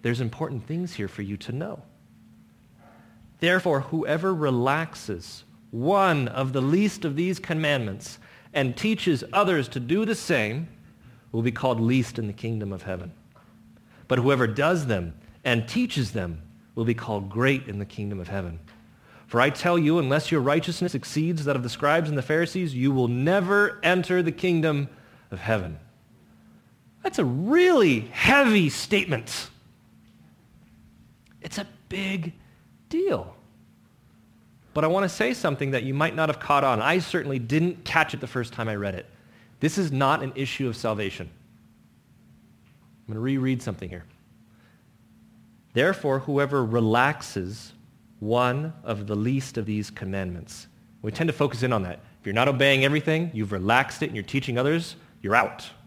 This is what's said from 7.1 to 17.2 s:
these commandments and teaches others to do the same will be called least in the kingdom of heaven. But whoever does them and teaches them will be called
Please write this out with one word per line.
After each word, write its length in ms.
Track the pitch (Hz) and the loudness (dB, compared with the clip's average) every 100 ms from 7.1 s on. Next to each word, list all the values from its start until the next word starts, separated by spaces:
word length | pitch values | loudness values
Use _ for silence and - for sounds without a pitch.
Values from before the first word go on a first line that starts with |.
| 139 | -2
these 220 | 180 175 | -2 -2
commandments 800 | - 160 151 143 107 98 - - - - - | -4 -2 0 0 -2 -6 -12 -18 -20 -20 -6
and 240 | 147 131 117 | -2 0 0
teaches 480 | 214 220 - 139 - | 0 0 2 0 0
others 340 | 190 202 165 123 | 2 2 2 0
to 140 | 131 | -6
do 240 | 120 185 220 | -2 0 0
the 100 | 220 | -2
same 540 | - 147 107 123 165 - - - - - - | 0 0 2 -2 -8 -14 -20 -20 -20 -20 -8
will 80 | 113 | -2
be 100 | 120 | -2
called 300 | 120 131 113 | 0 0 2
least 360 | 113 131 117 - | 2 2 0 -6
in 100 | 107 | -8
the 40 | |
kingdom 400 | 101 113 110 101 | -6 -6 -6 -6
of 120 | 95 | -8
heaven. 280 | - 90 87 - _ - - - - - _ - - | -8 -8 -10 -16 _ -20 -20 -20 -20 -20 _ -20 -2
But 120 | 123 | 2
whoever 280 | 123 135 117 | 4 4 2
does 380 | 107 151 180 139 | 2 2 2 0
them 260 | 101 85 - - - | -2 -2 -12 -20 -8
and 240 | 131 120 113 | 0 0 0
teaches 440 | 233 247 151 113 | -2 -2 -2 -2
them 300 | 110 87 80 - - - | -4 -6 -8 -12 -20 -12
will 120 | - 117 | -4 -2
be 80 | |
called 360 | 117 - 104 | -2 -2 -4